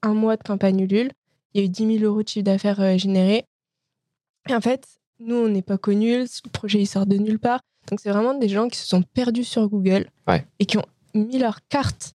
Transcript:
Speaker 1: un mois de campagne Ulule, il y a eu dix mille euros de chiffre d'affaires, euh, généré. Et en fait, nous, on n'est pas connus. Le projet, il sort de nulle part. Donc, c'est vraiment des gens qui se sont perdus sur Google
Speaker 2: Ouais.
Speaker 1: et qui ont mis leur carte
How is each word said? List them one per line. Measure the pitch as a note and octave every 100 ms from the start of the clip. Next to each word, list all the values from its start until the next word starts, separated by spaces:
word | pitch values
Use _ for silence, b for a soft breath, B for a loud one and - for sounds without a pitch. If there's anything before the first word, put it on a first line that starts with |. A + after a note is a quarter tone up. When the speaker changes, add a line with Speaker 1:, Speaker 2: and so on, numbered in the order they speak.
Speaker 1:
un | A3
mois | G#3+ A3 A3
de |
campagne | - G3+ G3 F#3+
Ulule, | F#3+ G3+ C4 - _ _ _
il | G3+
y |
a | G3
eu |
dix | F#3 A3
mille | A3
euros | G#3+ G#3
de | G#3+
chiffre | G#3+
d'affaires, | G3 G3 G3+ G3+
euh, | F#3+ F#3
généré. | F#3+ F#3+ F#3 A3 - _ _ _ _ _ _ _ _ _ -
Et | A#3
en |
fait, | A#3 C4 - _ _ _
nous, | A3+ A#3+
on | A3+
n'est | G3
pas | F#3+ F#3+
connus. | - G3+ A3+ B3 B3 -
Le | -
projet, | - G#3+ G#3
il | G3+
sort | G3 G3
de | G3+
nulle | G#3+ A3
part. | A#3+ B3+ - _ -
Donc, | G3+
c'est | G#3
vraiment | G3+ A#3
des | C#4 A3
gens | G3 A#3+
qui | -
se | -
sont | F#3
perdus | F3+ - B3 A#3
sur | A#3+ A#3 G#3
Google | G#3 F#3+ F#3+ - _ -
Speaker 2:
Ouais. | E3+ - -
Speaker 1:
et | G3+
qui | G#3+
ont | - _ _
mis | G#3+ A3 B3+
leur | A#3+ - _
carte | C#4+ C4 - -